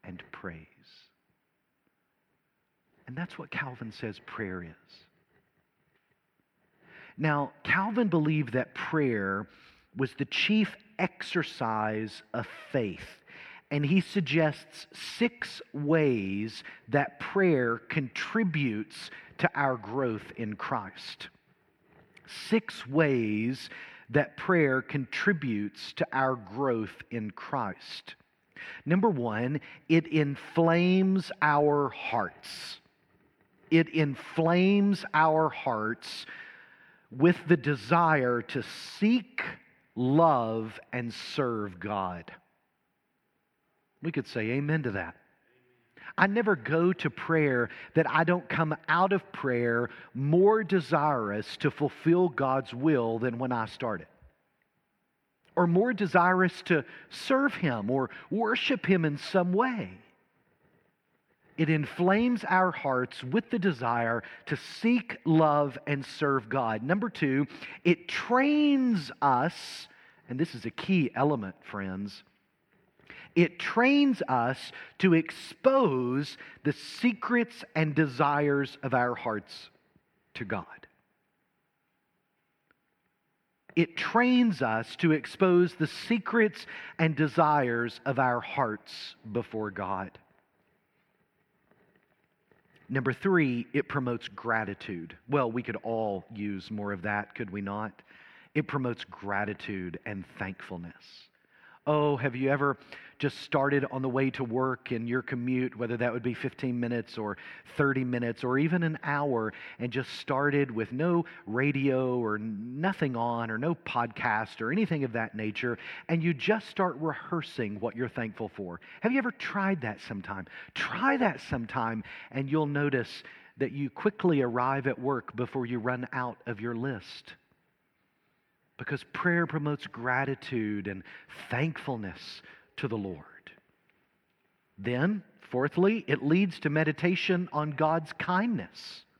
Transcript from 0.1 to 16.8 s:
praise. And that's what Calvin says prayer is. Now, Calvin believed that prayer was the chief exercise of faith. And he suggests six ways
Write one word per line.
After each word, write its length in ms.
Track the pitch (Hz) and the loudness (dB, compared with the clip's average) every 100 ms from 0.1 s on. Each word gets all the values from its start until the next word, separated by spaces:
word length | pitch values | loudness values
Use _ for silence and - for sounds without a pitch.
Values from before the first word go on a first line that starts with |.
| 90 - | -16 -18
praise. 360 | - 92 82 80 _ _ - _ _ _ _ _ _ _ _ _ _ _ _ _ _ _ _ _ _ _ _ - | -14 -14 -14 -20 _ _ -20 _ _ _ _ _ _ _ _ _ _ _ _ _ _ _ _ _ _ _ _ -14
And 80 | 131 | -10
that's 220 | 175 - | -10 -10
what 100 | - | -10
Calvin 420 | - 139 123 113 | -8 -8 -10 -12
says 280 | - 113 101 - | -8 -8 -8 -14
prayer 340 | - 101 92 | -8 -6 -6
is. 420 | 85 78 _ - _ _ _ _ _ _ _ _ _ _ _ _ _ _ _ _ _ _ _ - - - | -10 -16 _ -20 _ _ _ _ _ _ _ _ _ _ _ _ _ _ _ _ _ _ _ -20 -20 -2
Now, 360 | 156 147 143 - | 2 2 0 -8
Calvin 440 | - 185 202 220 220 | 0 0 2 2 4
believed 460 | 165 151 151 127 | 4 4 2 2
that 220 | 123 120 - | -2 -2 -8
prayer 760 | - 160 135 110 98 98 104 - - _ _ - | -2 2 2 2 0 -2 -6 -16 -20 _ _ -4
was 160 | 131 | -4
the 120 | - 120 | -2 -4
chief 500 | - - 214 196 - - - | 0 2 4 2 -2 -18 -4
exercise 1200 | 185 - - 180 - - 117 110 107 107 110 - - 120 | -4 -4 -4 -2 -2 -4 -2 0 0 -2 -6 -10 -8 -8
of 120 | - - - | -8 -12 -4
faith. 440 | 139 107 82 - - - - - - _ | -2 -2 -6 -14 -20 -20 -20 -20 -20 _
And 140 | 147 143 | -2 4
he 160 | 185 | 4
suggests 880 | - 202 143 156 156 - - - - | 4 -2 0 2 2 0 -14 -20 -18
six 680 | - - - 233 - - - - | -16 -14 -2 -2 -2 -12 -10 -10
ways 920 | 143 147 160 151 120 98 98 110 - - - | -6 2 4 4 2 0 -4 -6 -8 -18 -20